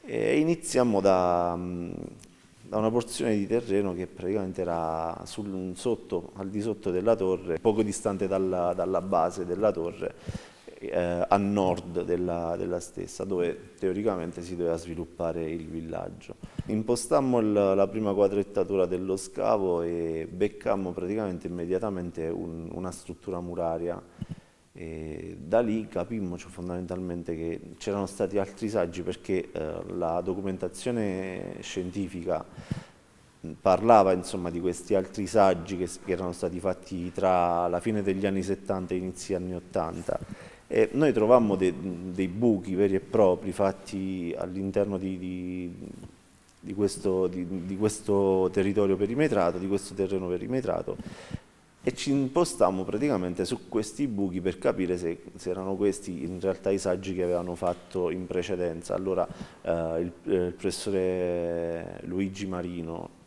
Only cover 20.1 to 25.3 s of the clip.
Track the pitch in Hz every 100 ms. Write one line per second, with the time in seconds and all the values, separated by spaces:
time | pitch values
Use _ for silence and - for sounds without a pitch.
20.1 | 82 80 90 101 - 117 101 92 87 90
21.1 | 107 104 87 85 87 85 92 107 95 87
22.1 | 85 80 87 85 82 82 82 90 87 -
23.1 | 87 - 90 87 87 85 82 87 87 -
24.1 | - - - - _ _ - 80 80 78
25.1 | 78 87